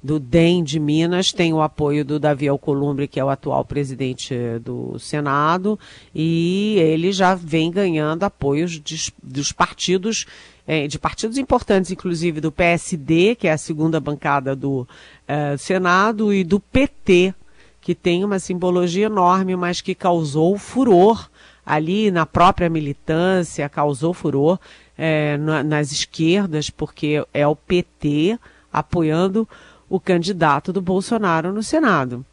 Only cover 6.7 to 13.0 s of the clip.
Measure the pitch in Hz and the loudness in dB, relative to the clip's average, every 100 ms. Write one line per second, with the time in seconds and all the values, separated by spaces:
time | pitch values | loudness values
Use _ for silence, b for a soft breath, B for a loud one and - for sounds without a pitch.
6.7 | 208 160 160 175 190 185 190 170 160 160 | 2 2 2 0 2 2 2 0 0 0
7.7 | 175 196 160 151 160 202 _ 139 143 175 | 0 0 0 -2 -2 -4 _ -2 0 -2
8.7 | 165 147 156 - - 135 131 143 - 180 | -6 -10 -8 -10 -12 -10 -6 -6 -2 -2
9.7 | - - 185 196 214 - B B B - | -2 -2 -2 -2 -6 -8 B B B -4
10.7 | 156 143 - 160 - 226 247 262 247 - | -4 -4 -2 -4 -2 -6 -4 0 -2 2
11.7 | 208 - 185 185 170 170 156 156 - 175 | 0 0 -6 -4 -2 -2 -2 -6 0 0
12.7 | 170 - 165 | 2 -2 -8